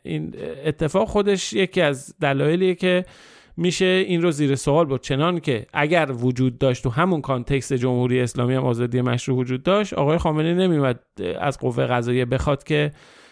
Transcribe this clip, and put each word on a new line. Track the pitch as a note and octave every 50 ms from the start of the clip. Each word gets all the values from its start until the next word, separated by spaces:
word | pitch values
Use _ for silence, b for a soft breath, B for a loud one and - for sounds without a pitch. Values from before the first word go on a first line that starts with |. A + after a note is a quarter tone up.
| _
این | - D#3+ D#3 D#3 - - - - - - C3+ C#3+
اتفاق | D#3 D3 - D#3+ D3 - F#3+ A3 G#3
خودش | - G#3 G3+ G3+ G3+ F#3 - - G#3+
یکی | G#3 F#3+ F3+ - F#3
از | E3+ D3 C#3+ B2+ - - - -
دلایلیه | D#3 C#3 C#3 C#3 C#3+ D3 E3 F3+ F#3+ F#3 F3+
که | E3+ F3+ F#3 F3+ F3+ F3+ B B B B B B B B B B -
می‌شه | E3 F3+ E3 - F#3+
این | F#3 F#3 F#3 F#3+ - F3+ E3
رو | E3 F3+
زیر | D3+ C#3+ D3+ C3+ C#3
سوال | B2+ - D3 C#3 D#3+ E3+
برد، | C#3 C3+ B2+
چنان | - - C#3+ C3 D#3 F3 F3+ E3
که | C#3+ D#3 B2+ G#2+ A2+ - -
اگر | D#3 D3 D3+ F3 E3+ D#3 C3+
وجود | C3 A#2 A#2+ B2+ B2+ A#2+ C3 B2+ A#2+ -
داشت | C#3 C3 B2 - -
تو | C3
همون | A2 C#3 F3 F#3+ F3+ D3+
کانتکست | C3 - C3+ B2 A#2 - C#3 C3+ A#2+ - C3+
جمهوری | B2 A#2+ C3 B2+ B2 B2 B2 B2+ B2+
اسلامی | B2 A#2+ - B2+ A#2+ B2 C3
هم | C3 C3+
آزادی | B2+ A#2+ A#2 B2 A#2+ A#2+ B2+
مشروع | B2 B2 A#2+ B2 - - C3 B2+
وجود | B2+ B2 B2+ B2+ C3+
داشت، | F3 F#3+ G#3 G#3 G3 -
آقای | - C#3+ C#3+ D#3+ E3+
خامنه‌ای | - E3+ D3+ D#3 D#3 E3 E3+
نمی‌اومد | F3+ F#3+ F#3 E3 D3 C#3 C3 A#2+ - _ _ _ - F#2 F2+ - -
از | - D3 C3+ -
قوه | - B2+ A#2+ C3 C3+ A#2+
قضاییه | B2 B2 A#2 A#2+ B2 B2+ B2
بخواد | A#2+ C3 B2+ - D3 C#3+ - -
که | - D#3 D3 D3 D3 D3 B B B B B B B